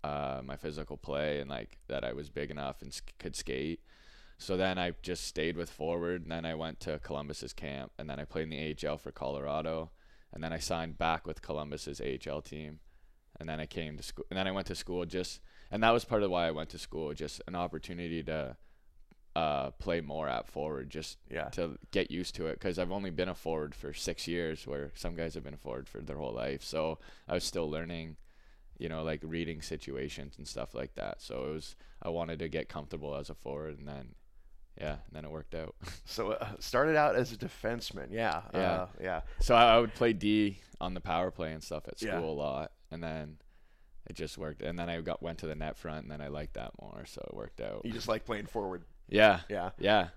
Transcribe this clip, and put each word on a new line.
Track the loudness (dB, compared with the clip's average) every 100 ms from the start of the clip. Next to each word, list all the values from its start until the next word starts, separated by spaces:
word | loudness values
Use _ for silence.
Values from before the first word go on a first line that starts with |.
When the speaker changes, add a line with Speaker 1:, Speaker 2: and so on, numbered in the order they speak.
Speaker 1:
uh, | -2 0 0 -2
my | -6 -6
physical | -4 -4 -6 -8
play | -2 2 2 2
and, | -2
like, | -6 -8 -8 -2
that | -2
I | -2
was | -4 -6
big | -4 -4
enough | -2 -4 -6
and | -10
s-, | -8 -10 -8
could | -6 -6
skate. | -2 -2 0 -2 -8 -20 -20 -20 -20 -12
So | -2 2
then | 4 4
I | 0 0
just | -4 -4
stayed | -2 0 0 0
with | -4
forward, | -2 0 0 0 0
and | -2
then | -4 -2
I |
went | -2 -4 -4
to | -4 -4
Columbus's | -2 -4 -4 -6 -8
camp, | -6 -6 -6 -8 -8
and | -6
then | -6
I |
played | -4 -4
in | -2
the | -2
A |
H | -2 -2
L | -2 -2
for | -6
Colorado, | -4 -4 -2 0 0 0 -2 -4 -12 -20 -20 -14
and | -6
then | -4
I | -4
signed | -2 -2 -2 2
back | 4 4 0
with | -8
Columbus's | -4 -4 -2 -4 -6 -2
A | -2
H | -2 -2
L | -4
team, | -4 -8 -8 -12 -18 -20 -20 -20 _ -10
and | -6
then | -4
I | -4
came | -4 -4 -6
to |
school, | -8 -8 -4
and | 0
then | 2
I |
went | 0 -2
to |
school | -4 -2 -2
just, | 0 -2 -2 -6 -16 -20 -6
and | 4
that | 6
was | 6
part | 6 4
of | 6
why | 6 4
I |
went | 2 -4
to | -8
school, | -6 -2 -2
just | -2 -4 -6 -6
an | -2
opportunity | -2 -2 -6 -6 -2 -2
to, | 0 -2 -2 -8 -18 -20 -20 -20 -20 -20 -4
uh, | 2 4 2 0
play | -2 0 0
more | 0 -2 0
at | 0 -2
forward, | -4 -2 -2 -4
just | -6 -8 -12 -6
Speaker 2:
Yeah. | -4 -2
Speaker 1:
to | 0 -2 -2 0
get | 2 2
used | -2 -4 -2
to | -2
it, | 0
'cause | 0 0
I've | 0
only | 0 0
been | 0 0
a |
forward | 0 0 0 0
for | -4 -8
six | -4 -2 -2 0
years, | 2 2 -2 -4
where | -4 -4
some | -4 -4 -2
guys | -2
have | -4
been | -8
a | -8
forward | -6 -6 -6
for | -8
their | -6 -4
whole | -2
life. | -2 -2 -2
So | -2 2 2 0 -8 -16 -2
I |
was | 0
still | 0 0 0
learning, | -2 -4 -6 -8 -12 -18 -20 -20 -20 -20 -8
you | -4
know, | -2
like, | 0 -2
reading | -2 -2 -2 -4
situations | -6 -6 -4 -4 -4 -6 -10 -10
and | -8
stuff | -6 -6
like | -4 -6
that. | -4 -6 -6
So | -8 -4 -2
it |
was, | -4 -6 -12 -16 -8
I | -4
wanted | -2 -2 -2
to | 0
get | -2 -2
comfortable | -6 -6 -6 -4 -4
as | -6
a |
forward, | -8 -6 -4 -6 -8
and | -8
then, | -8 -10 -16 -20 -20 -18 -16 -16 -6
yeah, | -4 -4 -8
and |
then | -10
it | -8
worked | -8 -6 -6
out. | -6 -8
<laughs> | -10 -10
Speaker 2:
So, | -8 -2 0
uh, | 0 -2 -6
started | 2 6 8
out | 8 8 6
as | 4
a | -2
defenseman, | -6 -2 -2 -2 -4 -6 -4
yeah, | 0 2 2 0
Speaker 1:
Yeah. | 2 4
Speaker 2:
uh, | 4 0 -4
yeah. | -2 0 -2 2
Speaker 1:
So | 8 12
I, | 12
I | 12
would | 8
play | 6 6
D | 6 6 6 6 2 -14 -4
on | -2
the | -2
power | 0 2 2
play | 0 -4
and | -4
stuff | -4 -6 -6
at | -6
Speaker 2:
Yeah. | -2 0
Speaker 1:
school | 0
a | 0
lot, | 0 0 -4 -10 -12
and | -6
then | -4 -4 -6 -12 -20 -20 -20 -20 -16 -14 -10
it |
just | -6 -6 -4
worked. | -6 -4
And | -4 -2
then | -2
I | -2
got, | -2 -2
went | -4 -4
to | -4
the | -2
net | -4 -4
front, | -6 -6
and | -6
then | -6
I | -4
liked | -4 -4
that | -6 -8 -10
more, | -12 -12 -12
so | -10
it | -8
worked | -8 -8 -6
out. | -4 -4
Speaker 2:
You | -4
just | -4 0
like | 0
playing | 0 -4 -2
forward. | -2 -2 -4 -8 -18 4
Speaker 1:
Yeah. | 12 12 12 2
Speaker 2:
Yeah. | -2 -2 2
Speaker 1:
Yeah. | 8 8 6